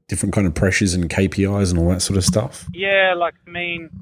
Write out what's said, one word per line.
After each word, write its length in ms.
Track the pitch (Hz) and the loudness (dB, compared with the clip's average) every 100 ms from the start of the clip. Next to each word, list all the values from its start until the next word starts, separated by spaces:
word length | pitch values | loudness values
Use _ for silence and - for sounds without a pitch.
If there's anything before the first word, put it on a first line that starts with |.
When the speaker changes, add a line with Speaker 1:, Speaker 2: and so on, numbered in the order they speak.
| - | -10
Speaker 1:
different 280 | 92 101 | -6 -2
kind 120 | 107 95 | 0 0
of 80 | |
pressures 400 | 78 98 90 101 | 2 2 2 2
and 160 | 90 85 | 0 0
K 160 | - 98 | 2 0
P 180 | - | 2
Is 280 | 98 101 98 | 0 2 0
and 80 | 87 | 2
all 80 | 85 | 2
that 140 | 90 | 0
sort 140 | - 98 | 0 0
of 80 | |
stuff? 440 | 87 107 127 - - | 0 0 -2 -6 -14
Speaker 2:
Yeah, 420 | 175 196 196 190 175 | -6 0 4 4 2
like, 180 | 170 - - | -2 -4 -12
I 40 | |
mean, 400 | 175 175 170 165 - | -8 -6 -6 -10 -16